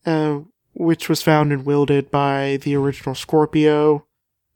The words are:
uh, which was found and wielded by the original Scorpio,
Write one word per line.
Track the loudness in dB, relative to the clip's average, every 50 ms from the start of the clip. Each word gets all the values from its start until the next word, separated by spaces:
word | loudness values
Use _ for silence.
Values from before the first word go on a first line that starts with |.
| -6
uh, | -4 -2 0 0 -2 -2 -4 -8 -14 _ _ _ _ -10
which | -4 0 0 0 0 -2 -4
was | -4 -2 2
found | 2 2 2 2 2 -2
and | -2 -2
wielded | -2 0 0 2 2 0 0 0 -2
by | -2 -2 0 0 0 -2 -2 -2 -4 -4 -4
the | -2 -2
original | -2 -2 -2 -4 -6 -8 -10 -8
Scorpio, | -8 -6 -2 0 2 2 2 2 2 2 4 4 4 4 2 2 0 -2 _ _ _ _ _ _ _ _ _ _